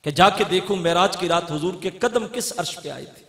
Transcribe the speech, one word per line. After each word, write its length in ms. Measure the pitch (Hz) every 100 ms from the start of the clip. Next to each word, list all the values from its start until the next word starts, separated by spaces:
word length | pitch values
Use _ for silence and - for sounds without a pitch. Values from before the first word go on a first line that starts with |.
کہ 80 | 151
جا 180 | 147 190
کے 160 | 202
دیکھوں 320 | 214 185 185 196
معراج 400 | 170 170 190 180
کی 120 | 175
رات 240 | 170 170
حضور 220 | 151 170 180
کے 100 | 185
قدم 360 | 185 240 233 214
کس 200 | 247 - -
عرش 220 | 165 -
پہ 60 | 151
آئے 160 | 131
تھے 200 | 143 -